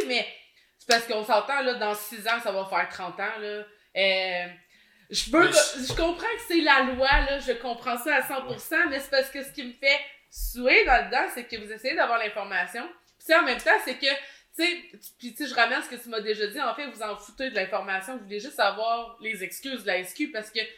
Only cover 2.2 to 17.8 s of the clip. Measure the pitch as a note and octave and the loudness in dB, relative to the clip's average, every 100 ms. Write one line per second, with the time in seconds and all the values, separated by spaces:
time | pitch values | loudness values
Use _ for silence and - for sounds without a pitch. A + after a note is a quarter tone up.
2.2 | G#3 A#3 A3+ F#3+ F#3+ F3 F#3 - F3+ F3+ | -2 -2 -2 -4 -2 -2 -2 -6 -10 -6
3.2 | G#3 A3 G#3 G#3 G#3 _ _ F#3 F#3+ F#3+ | -6 -6 -8 -10 -12 _ _ 2 4 4
4.2 | F#3 F3+ F3 E3+ _ _ _ _ - - | 0 -2 -6 -12 _ _ _ _ -8 -6
5.2 | A3 D4+ F4+ E4 C#4+ C#4 B3+ - E4 F4 | 4 6 8 6 4 0 -4 0 0 0
6.2 | A4 A#4 - E4 D4+ C4+ B3+ B3+ C4 C#4+ | -4 -4 0 4 6 6 4 2 4 4
7.2 | C4+ C#4 B3+ A#3 B3+ A#3 B3+ A#3+ D#4 C#4 | 4 -2 -2 -2 -4 -6 -4 -4 0 0
8.2 | C4 C4+ B3 A3 - D#4+ E4+ C4+ - C4+ | 0 -4 -6 -8 0 2 2 0 0 2
9.2 | C4 C#4+ C4 - B3 A#3+ C#4 C#4+ - - | 2 -4 -10 -10 -10 0 2 2 -2 -18
10.2 | _ - - A#3 B3 G4 F#4+ A#3+ G3 B3 | _ -8 -6 0 4 6 6 4 4 0
11.2 | F#4 B3 A#3+ A3+ G#3 G#3+ C4 E4 C4 A#3 | 0 -4 -10 -10 -12 -6 -2 0 2 0
12.2 | G#3+ G#3 G3 F#3 F#3 A#3 E4 - _ _ | -2 -6 -4 -4 -4 -8 -12 -16 _ _
13.2 | - D#4+ D4 A3+ D#4 G#4+ C#4 B3+ C#4 C#4 | 4 4 4 2 2 2 2 -2 0 0
14.2 | - - _ - F4 F4 - - - - | -6 -20 _ -2 -2 -2 -10 -20 -20 -16
15.2 | A#3+ A3 C#4 A#3+ A#3 C#4 - A#3+ A#3+ A3 | -12 -8 -2 2 2 2 -4 -10 -8 -4
16.2 | G#3+ G#3+ G#3 B3 B3+ A3 C#4+ A3 G#3+ G3+ | -2 -2 -4 -2 -4 -4 -8 -8 -8 -8
17.2 | - - C4 G#3+ F#3 G3 | -12 -8 -4 -2 -2 -2